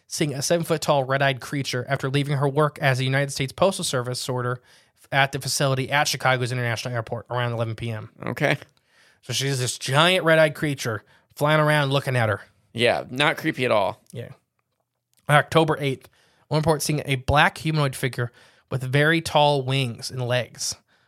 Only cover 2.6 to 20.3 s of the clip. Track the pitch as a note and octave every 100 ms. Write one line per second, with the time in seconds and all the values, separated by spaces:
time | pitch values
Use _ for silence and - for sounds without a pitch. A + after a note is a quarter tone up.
2.6 | D3+ - C#3+ B2+ C3 C3+ C#3+ - C3+ -
3.6 | F#3 F#3+ F3 C3 B2 B2 - B2+ B2 B2
4.6 | _ - _ _ - C#3+ C#3 C#3+ C3 -
5.6 | C#3+ C3 C3 C#3+ D3+ - C3 B2+ B2 B2+
6.6 | A#2+ A2+ B2+ A#2+ A2+ A#2 - A#2+ B2 A2+
7.6 | A2+ A2 A#2 A2 A2 - - A#2 C#3+ D3
8.6 | - _ _ _ _ _ - A#2 C3+ C#3
9.6 | B2 - - C#3 E3+ F#3 D#3+ D#3+ D#3 D3
10.6 | D#3 C3+ B2 G#2+ - _ _ - D3 D#3
11.6 | D3+ D3+ C#3 C#3 C3+ B2+ A2 G2 - _
12.6 | _ A#2 A#2 E2 C2+ B2+ D3 D3 D#3 -
13.6 | B2+ A2 G2 A2 _ A#2+ A2+ - _ _
14.6 | _ _ _ _ _ _ - D3 D3 D#3+
15.6 | D#3+ D3+ C#3+ C3 - _ _ _ - D3
16.6 | D#3 D3+ - D3+ - C3+ - C#3+ E3+ -
17.6 | D#3+ D#3 C#3+ C3 C3+ A#2+ A#2+ _ _ _
18.6 | - B2+ B2+ C#3 D3+ E3 D#3+ D#3 D3 C#3+
19.6 | C3 C3+ B2 A2+ - C3 B2